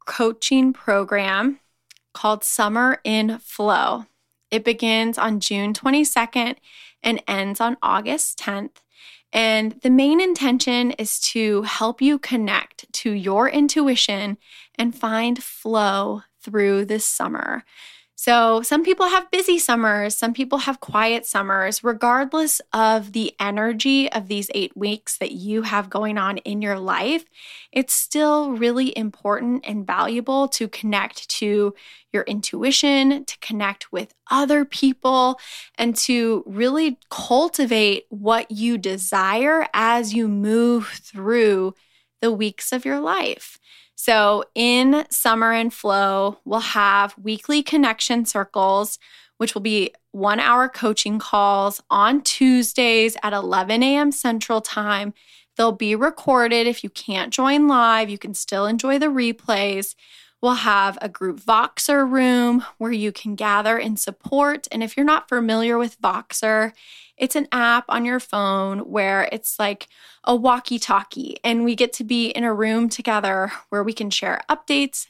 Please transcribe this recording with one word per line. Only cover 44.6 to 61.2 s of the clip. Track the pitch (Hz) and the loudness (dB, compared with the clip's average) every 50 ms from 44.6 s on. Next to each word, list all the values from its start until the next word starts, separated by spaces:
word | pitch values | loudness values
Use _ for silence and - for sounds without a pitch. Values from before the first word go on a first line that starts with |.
| 233 240 240 247 254 262 277 294 311 - | 0 2 2 4 4 4 4 2 0 -2
Summer | - - - 240 226 226 226 226 226 | -4 -2 0 2 2 2 2 2 2
and | 226 226 233 - | 0 -2 -4 -6
Flow, | - - 202 196 196 196 196 196 196 196 202 208 - _ | -4 -2 0 0 2 2 0 0 0 0 -2 -4 -6 _
we'll | - 202 226 | -4 -4 -2
have | 220 - - 214 208 202 196 202 202 208 - | -2 -2 0 2 4 4 4 4 2 0 -2
weekly | - 196 214 220 208 - - 294 302 285 | -6 -8 -6 -6 -6 -4 -2 0 0 0
connection | - - 311 285 240 220 - - - 247 233 233 | 0 2 2 2 2 2 0 -2 -2 0 0 -2
circles, | - - 208 196 - - - 190 190 196 196 208 214 - - _ - - - - _ _ - | -2 -2 -4 -4 -4 -2 0 2 2 2 2 0 -2 -6 -12 _ -20 -20 -20 -20 _ _ -6
which | 226 220 - | -4 -4 -4
will | 214 196 | -4 -4
be | 220 214 214 190 165 - _ _ _ | -2 0 0 0 -2 -6 _ _ _
one-hour | - 196 196 202 208 220 - - 240 247 254 262 | -6 -2 0 0 0 2 2 4 4 4 2 0
coaching | 254 - - 220 214 - - 208 208 220 | -2 -2 -2 -2 0 -2 -2 -2 -4 -4
calls | - - - 208 202 202 202 196 196 202 202 - - - | -4 0 2 2 4 4 4 2 2 0 -2 -6 -4 -2
on | - 202 202 220 262 294 277 | 2 2 4 4 4 2 0
Tuesdays | - - - 269 262 254 247 240 233 - - 247 233 226 226 220 226 214 - - | -2 0 2 4 4 6 4 2 0 0 0 2 4 4 4 4 2 0 -4 -4
at | 208 208 | -4 -2
eleven | 202 196 185 185 196 190 190 220 233 254 | -2 -2 0 0 0 0 2 2 4 4
A | 269 277 | 4 4
M | 285 294 294 | 4 4 2
Central | 277 - - 254 226 226 - - 233 220 | 0 0 0 -2 -2 -2 -2 -2 -2 -2
Time. | 220 - - 214 208 208 208 196 208 202 208 _ _ _ - - _ _ _ | -2 -4 -6 -6 -2 -2 -2 -2 -4 -6 -10 _ _ _ -20 -20 _ _ _
They'll | - 233 233 220 | 0 2 2 2
be | - 220 208 214 | 0 -2 -2 0
recorded. | 214 254 311 311 - - - 269 247 240 233 233 233 233 | 2 0 0 0 0 0 2 4 4 4 4 2 2 2
If | 240 233 - - | 0 -2 -4 -6
you | 202 | -12
can't | - - - - 202 190 - 240 - | -14 -12 -10 -6 -6 -6 -4 -4 -2
join | - 262 269 277 294 294 294 | 0 2 2 4 4 4 6
live, | 277 247 233 226 226 220 220 208 | 6 6 6 4 4 2 2 -2
you | 202 202 | -6 -8
can | - - 202 | -10 -10 -10
still | - - - - 196 202 | -8 -8 -4 -2 -2 0
enjoy | 208 226 233 - 262 269 285 | 0 0 0 0 0 0 2
the | 294 | 2
replays. | 311 285 262 247 233 226 226 - - 226 196 202 202 196 196 196 - - _ _ _ - - - _ _ _ - | 0 0 0 0 0 -2 -4 -4 -2 -2 0 0 -2 -4 -4 -6 -8 -10 _ _ _ -20 -20 -20 _ _ _ 0
We'll | 247 247 | 0 0
have | 233 - 220 208 202 196 196 190 - | 2 2 2 4 4 2 2 0 -4
a | - 208 | -8 -10
group | 180 - | -8 -6